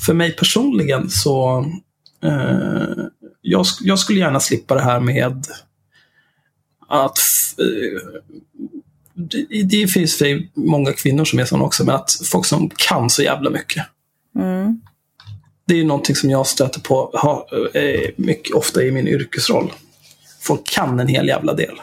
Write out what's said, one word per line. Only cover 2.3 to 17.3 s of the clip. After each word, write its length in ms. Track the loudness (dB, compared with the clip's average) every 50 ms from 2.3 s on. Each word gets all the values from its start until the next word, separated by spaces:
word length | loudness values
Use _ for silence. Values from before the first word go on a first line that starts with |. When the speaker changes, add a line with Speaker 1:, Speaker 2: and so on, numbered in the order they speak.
| 0 0 0 0 0 0 0 -2 -2 -2 -4 -4 -6 -8 -8 -10 _ _ -20 -20 _ _
Speaker 1:
jag 220 | -2 0 2 2 2
sk-, 160 | 2 -2 0
jag 180 | 0 2 2 2
skulle 200 | 2 2 2 2
gärna 200 | 2 2 2 0
slippa 360 | 0 0 -2 -2 0 0 0
det 60 | 2
här 180 | 2 2 2 2
med 460 | 2 0 2 0 0 -2 -2 -6 -10 -14 -14 -20 -20 _ _ _ _ _ _ _ _ _ _ _ _ _ _ _ _ _ _ _ _ _ _ _ -10
att 300 | -2 0 0 0 0 0
f-, 420 | 0 0 0 0 0 -2 -4 -2 0
eh, 600 | 0 0 0 -2 -4 -4 -6 -8 -12 -12 -18 -18 _ _ -20 -20 _ _ _ -14 -14 -14 -14 -16 -20 _ _ _ _ _ -10
det, 500 | -10 -8 -6 -4 -6 -6 -4 -2 0 2
det 240 | 2 2 2 2
finns 300 | 2 2 2 2 2 2
för 240 | 2 2 2 2 0 -4 -6 -4
många 400 | 0 2 2 2 2 2 0 -2
kvinnor 320 | 0 0 0 2 2 2
som 140 | 2 2 2
är 60 | 2
såna 180 | 2 2 0 2
också, 200 | 0 0 0 2
men 100 | 2 2
att 160 | 0 0 -2 -4 -2 -2 0
folk 140 | 0 0 2
som 240 | 2 0 0 0 -2 -2
kan 340 | -2 0 0 2 0 2 0
så 120 | 2 2
jävla 280 | 2 0 0 0 -2 -2
mycket. 360 | -4 -4 -6 -6 -8 -8 -8 -10 _ _ _ _ _ _ _ _ -6 -4
Speaker 2:
Mm. 420 | -2 -2 -2 -2 0 -2 -2 -2 -6 -20 _ _ _ _ _ _ -20 -20 -20 -20 _ _ _ _ 0
Speaker 1:
Det 60 | 2 2
är 40 |
ju 60 | 4 4
någonting 300 | 2 0 0 0 0 -2
som 140 | 0 2 2
jag 180 | 2 2 2
stöter 320 | 0 0 0 0 0 -2 -8
på, 160 | -2 0 0 0 0 -2 -2
ha, 340 | 0 0 0